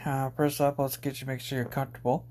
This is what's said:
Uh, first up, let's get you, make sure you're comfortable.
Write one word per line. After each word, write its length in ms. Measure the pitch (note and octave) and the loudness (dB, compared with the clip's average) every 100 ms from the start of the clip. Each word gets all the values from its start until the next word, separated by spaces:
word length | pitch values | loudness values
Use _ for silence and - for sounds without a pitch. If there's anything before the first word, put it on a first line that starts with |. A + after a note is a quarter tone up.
Uh, 260 | D3+ C3+ C3+ | 0 0 0
first 300 | B2 D3 C#3+ | 2 2 4
up, 200 | C#3+ C#3+ | 2 4
let's 160 | C3+ - | -2 0
get 240 | C#3+ C3 | -4 -4
you, 80 | C3 | -6
make 120 | B2+ | -6
sure 180 | - C3 | -2 -2
you're 100 | A#2+ | 0
comfortable. 580 | - C3+ - A#2+ D3 - | -2 -2 -2 0 0 -2